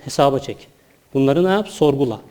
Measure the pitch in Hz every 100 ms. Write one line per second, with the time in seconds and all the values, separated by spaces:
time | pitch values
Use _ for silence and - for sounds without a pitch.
0 | - - 143 135 - 107 - _ _ _
1 | _ 135 135 143 185 196 208 - 151 139
2 | 135 107 -